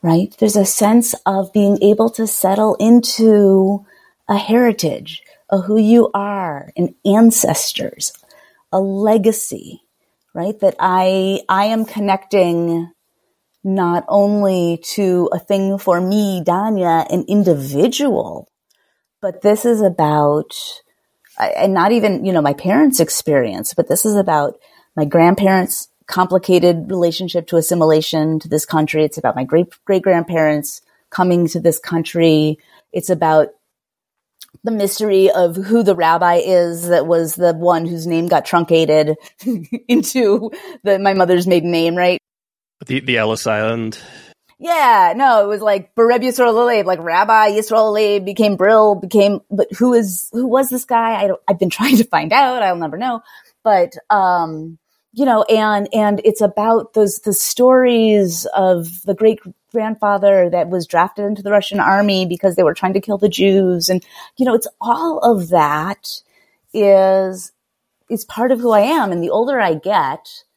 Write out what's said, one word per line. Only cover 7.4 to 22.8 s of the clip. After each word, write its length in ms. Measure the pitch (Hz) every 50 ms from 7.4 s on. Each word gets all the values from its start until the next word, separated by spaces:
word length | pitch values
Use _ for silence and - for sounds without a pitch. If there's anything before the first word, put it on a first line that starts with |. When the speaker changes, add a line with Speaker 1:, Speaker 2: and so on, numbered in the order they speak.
| - - - - - - - - - - - - - - - - _ _ _ _ _ _ _ _ _ _
Speaker 1:
a 80 | - 190
legacy, 1000 | 196 196 196 196 208 214 220 226 185 226 220 - - - - - - - - - _ _ _ _ _ _ _ _ _ _ _
right? 240 | - 170 196 214 214
That 140 | 202 190 - -
I, 640 | - 185 185 185 185 190 190 190 190 190 196 - - -
I 180 | 185 190 202
am 180 | 214 226 220 220
connecting 1080 | 220 - 214 208 202 190 196 - _ - 202 180 175 170 170 170 170 170 170 170 170 _ _ _ _ _ _ _ _ _ _ _ _ _ _ _
not 400 | 196 190 196 180 170 175 175 - -
only 720 | - 202 202 202 208 208 202 196 190 180 175 170 170 165
to 480 | - - - - 202 185 180 180 175 -
a 60 | - 180
thing 400 | - _ 202 196 196 196 196 196
for 200 | - 196 175 175
me, 440 | 180 185 202 214 208 196 190 180 160
Danya, 640 | 185 175 185 208 220 220 196 180 175 165 165 - -
an 140 | - 180 -
individual, 1200 | - 196 208 202 185 160 143 135 135 139 139 175 240 262 - 285 277 208 - - - - - - _ _ _ _ _ _ _ _ _ _ _ _ _ _ _
but 180 | - 190 180 -
this 240 | - 208 214 214 -
is 160 | 240 233 214
about, 760 | 214 190 175 - 160 151 151 151 147 147 147 151 151 _ - - - - - - _ _ _ _ _ _ _ _ _ _ _ -
I, 100 | - -
and 240 | - - - 202
not 180 | 190 180 170 202
even, 360 | 233 233 208 226 190 - -
you 60 | 190
know, 100 | 180 165
my 100 | 147 143
parents' 480 | 143 - - 175 202 269